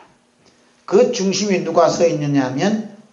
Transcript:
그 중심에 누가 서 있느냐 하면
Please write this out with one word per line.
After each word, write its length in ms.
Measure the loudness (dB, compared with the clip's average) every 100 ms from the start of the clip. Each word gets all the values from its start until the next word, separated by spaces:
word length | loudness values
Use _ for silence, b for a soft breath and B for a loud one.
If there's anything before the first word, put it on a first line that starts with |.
| -20 _ _ _ b b b b 0
그 260 | 2 2
중심에 540 | 0 -2 -2 -2 -2 0
누가 240 | 2 2
서 180 | 2 0
있느냐 380 | 0 -2 0 -2
하면 500 | -2 -2 -2 -6 -16 _